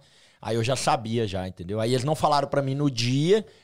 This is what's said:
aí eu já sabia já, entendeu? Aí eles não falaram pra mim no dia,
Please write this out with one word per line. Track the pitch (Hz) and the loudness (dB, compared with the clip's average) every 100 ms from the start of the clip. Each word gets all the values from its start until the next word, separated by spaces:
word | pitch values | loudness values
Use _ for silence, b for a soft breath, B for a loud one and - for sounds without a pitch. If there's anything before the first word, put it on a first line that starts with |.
| b b b b | b b b b
aí | 107 117 | -4 -2
eu | |
já | 110 131 | 0 0
sabia | - 147 113 117 110 | 0 0 0 -2 -2
já, | 92 92 | -4 -6
entendeu? | - 87 107 | -8 -8 -4
Aí | 113 | 0
eles | 127 127 | 0 0
não | 156 | 0
falaram | 160 147 139 | 2 2 2
pra | 143 | -2
mim | 135 135 | -2 0
no | 147 | -2
dia, | 117 120 135 156 214 - B | 0 0 2 4 2 0 B